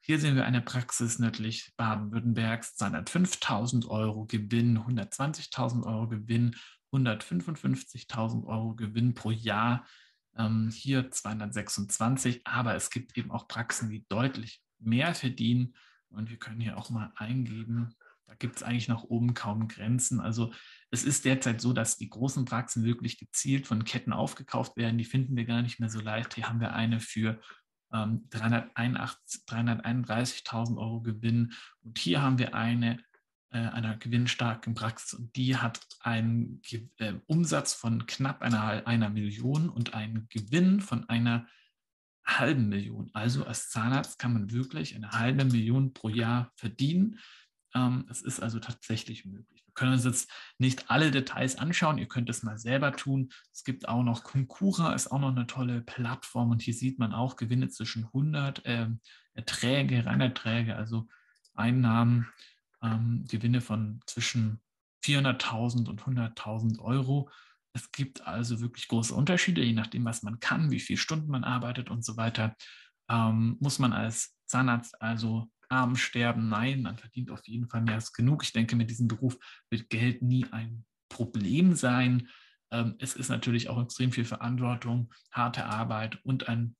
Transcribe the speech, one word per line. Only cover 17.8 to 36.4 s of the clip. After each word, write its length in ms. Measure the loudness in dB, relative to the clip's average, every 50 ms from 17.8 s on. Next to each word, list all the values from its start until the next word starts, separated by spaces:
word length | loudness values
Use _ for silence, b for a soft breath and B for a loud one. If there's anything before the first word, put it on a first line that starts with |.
| -2 -4 -6 b b b b b b
da 80 | _ -14
gibt's 280 | _ -8 -8 -6 -6 -6
eigentlich 260 | -2 -2 -2 0 0
nach 160 | -2 -2 -2
oben 300 | -2 0 2 2 2 0
kaum 340 | 0 -2 -2 0 0 -2 -2
Grenzen. 520 | -4 -6 -2 0 2 2 2 2 0 0
Also 320 | 0 0 0 0 0 -2 -2 B B B B B B B
es 140 | -6 -2 0
ist 200 | 0 0 2 4
derzeit 360 | 4 2 4 2 0 0 2
so, 120 | 2 2 2
dass 240 | 2 2 0 -2
die 140 | -4 -6 -12
großen 340 | -6 -2 -2 0 0 0 -2
Praxen 400 | 0 0 -2 -2 -2 -2 0 2
wirklich 340 | 2 2 0 -2 -6 -6 -8
gezielt 500 | -14 -6 -6 -4 0 2 0 0 0 0
von 160 | -2 -2 0
Ketten 280 | -2 -4 -4 -2 -2 -2
aufgekauft 640 | 0 -2 -2 -4 -8 -10 -4 -2 -2 -2 -2 -2
werden. 220 | -2 0 0 2 0
Die 60 | -2
finden 320 | 0 0 0 0 2 0
wir 80 | -2 0
gar 180 | 0 0 0 0
nicht 160 | 0 -2 -2
mehr 120 | -4 -4
so 100 | -2 -4
leicht. 340 | -4 -2 -2 -2 -4 -4 -6
Hier 140 | -6 -4 -2
haben 100 | -2 0
wir 160 | -2 0 0
eine 240 | 0 0 2 2 0
für, 420 | -2 -4 -2 0 0 0 0 -2 B B B B B _ _ _ _ _ -4
ähm, 360 | -2 0 0 -2 -2 -4 -6
dreihunderteinundachtzig, 1160 | -8 -2 0 2 2 2 0 -2 -4 -2 0 0 0 -2 -4 -6 -8 _ _ -14 -14 -12 _
dreihunderteinunddreißigtausend 1300 | -6 -2 0 2 2 2 0 0 -2 -2 -2 0 0 0 0 0 -2 -4 -8 -10 -6 -4 -2 -2 -2 -2
Euro 260 | -2 -2 -4 -4 -4 -4
Gewinn. 500 | -4 -6 -2 0 2 4 4 2 2 B B B B B B _
Und 140 | -12 -8 -4
hier 200 | 0 2 2 4
haben 180 | 4 4 4 4
wir 140 | 2 0 0
eine, 420 | 0 0 2 2 2 2 2 0 -2 -6 _ _ _ _ _ _ _ _ _
äh, 80 | -6 -4
einer 380 | -4 -2 -2 -2 -2 -2 -2
gewinnstarken 760 | -4 -4 0 2 2 2 2 2 0 0 0 0 -2 -2 -4 -4
Praxis. 400 | -2 -2 -4 -4 -4 -10 -12 -10
Und 220 | -10 -12 -10 _
die 200 | -2 0 2 2
hat 300 | 2 0 -2 -2 -4 -14 _ -20 -8
einen 600 | -4 -2 0 2 2 2 2 2